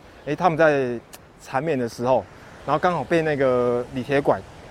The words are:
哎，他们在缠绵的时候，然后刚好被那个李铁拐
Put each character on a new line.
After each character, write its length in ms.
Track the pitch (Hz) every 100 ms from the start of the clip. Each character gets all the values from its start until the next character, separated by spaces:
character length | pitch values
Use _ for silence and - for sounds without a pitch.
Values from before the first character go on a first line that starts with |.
| - - -
哎， 80 |
他 160 | 147 175
们 80 | 151
在 400 | 160 139 127 117 - - - -
缠 220 | - 135
绵 160 | 160 135
的 100 | 117
时 160 | -
候， 200 | 123 127 95 - - - -
然 80 |
后 40 | 147
刚 120 | 180
好 120 | 170
被 180 | 117 170
那 140 | 156 143
个 500 | 131 123 123 120 123
李 80 | 135
铁 180 | 120 139
拐 200 | - 104 - - -